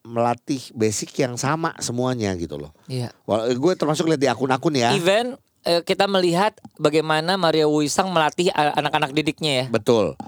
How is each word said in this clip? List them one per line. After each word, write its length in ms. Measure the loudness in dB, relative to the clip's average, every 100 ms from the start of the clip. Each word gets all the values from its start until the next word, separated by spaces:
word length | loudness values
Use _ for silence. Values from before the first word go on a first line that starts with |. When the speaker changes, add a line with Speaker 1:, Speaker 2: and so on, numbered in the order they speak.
Speaker 1:
melatih 600 | -8 -2 0 -2 -4 -8 -8
basic 400 | -2 -2 -2 -6 -4
yang 160 | -4 -2
sama 380 | -2 -2 -4 -6
semuanya 540 | -6 -2 -2 -2 -2
gitu 220 | -4 -6 -10
loh. 160 | -12 -16 -10
Speaker 2:
Iya. 240 | -8 -8 -10
Speaker 1:
Wal-, 280 | -2 -2 0
gue 220 | 0 0 2
termasuk 300 | 0 0 0
lihat 160 | 2
di 60 | 0
akun-akun, 440 | 0 0 2 2
ya. 220 | 2 2
Speaker 2:
Even, 420 | 2 2 2 0 -8 _ _
eh, 200 | -2 0
kita 240 | 0 0 2
melihat 480 | 2 2 2 0 -2 -16 -2
bagaimana 580 | 2 2 2 0 0 0
Mario 320 | 2 2 2
Wuisang 420 | 2 0 0 0
melatih 380 | 2 0 0 0
a-, 240 | 2 2 0
anak-anak 360 | 0 0 0
didiknya, 400 | 0 -2 -2 -2
ya. 140 | -2 -2
Speaker 1:
Betul. 460 | -2 2 2 2 -4